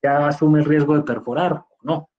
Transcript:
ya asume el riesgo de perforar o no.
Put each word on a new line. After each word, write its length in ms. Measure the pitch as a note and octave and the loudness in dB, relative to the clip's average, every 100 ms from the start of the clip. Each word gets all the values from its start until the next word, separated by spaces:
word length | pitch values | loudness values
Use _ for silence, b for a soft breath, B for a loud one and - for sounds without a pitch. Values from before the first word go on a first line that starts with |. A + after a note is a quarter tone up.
ya 260 | C#3 C#3+ D3 | 0 0 0
asume 320 | D3 D#3 D3+ | 0 2 2
el 60 | D3 | 2
riesgo 300 | D3+ C#3+ D3+ | 2 2 0
de 80 | |
perforar 500 | D3 A#2 A2 B2+ F3 | 0 -6 -6 -4 -2
o 240 | D#3+ - _ | -4 -10 _
no. 260 | B2+ E3 D#3 | -6 -6 -8